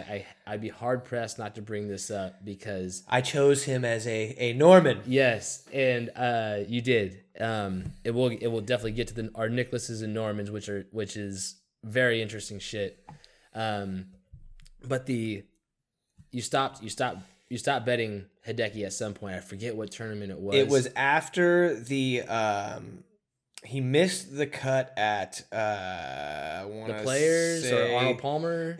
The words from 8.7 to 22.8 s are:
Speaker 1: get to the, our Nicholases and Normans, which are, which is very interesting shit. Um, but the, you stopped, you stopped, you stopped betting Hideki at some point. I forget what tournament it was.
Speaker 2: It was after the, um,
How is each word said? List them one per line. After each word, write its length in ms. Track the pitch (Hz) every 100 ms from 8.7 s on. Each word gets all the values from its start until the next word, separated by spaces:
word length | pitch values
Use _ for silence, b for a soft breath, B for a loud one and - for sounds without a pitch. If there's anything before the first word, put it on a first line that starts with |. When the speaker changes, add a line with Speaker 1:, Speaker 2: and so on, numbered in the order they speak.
| 123 113
Speaker 1:
get 160 | 113 113
to 60 |
the, 160 | 117 110 -
our 120 | 110
Nicholases 540 | 120 120 123 - 110
and 100 | 110
Normans, 380 | 107 110 104 101
which 180 | 104 101
are, 200 | 101 95
which 260 | 110 104 107
is 400 | 101 98 - - _ _
very 360 | 110 120 127 113
interesting 380 | 107 107 - 101
shit. 400 | - 104 98 - - 147 B B B
Um, 520 | 113 110 104 98 92 92 - _ - - - - -
but 220 | 123 131 131
the, 380 | 123 113 98 - _ _ _ _ _ _ _ -
you 100 | 123
stopped, 400 | - 139 135 -
you 60 | 110
stopped, 300 | - 123 180 - _ -
you 100 | 120
stopped 280 | - 135 117
betting 380 | 120 113 101 95 _
Hideki 400 | - 113 110 107
at 80 | 98
some 220 | - 107
point. 220 | 98 101 92
I 40 |
forget 360 | - 98 117 107
what 160 | 107
tournament 400 | - 113 104 101
it 80 | 87
was. 160 | 98 135
Speaker 2:
It 100 | 135
was 200 | 139 127 120
after 840 | 139 156 156 180 175 175 175 117
the, 440 | 117 139 131 123
um, 800 | - 113 110 101 104 110